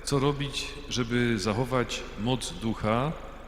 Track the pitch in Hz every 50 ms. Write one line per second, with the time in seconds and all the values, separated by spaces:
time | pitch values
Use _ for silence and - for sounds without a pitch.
0 | - - 143 139 131 147 143 135 143 135 - - - - - - - - 117 120
1 | 123 113 120 123 120 120 117 104 92 107 98 113 131 123 131 123 117 - - -
2 | - - - - 104 123 131 123 - - - - 110 113 104 - - 107 113 120
3 | 135 156 160 - - - - - -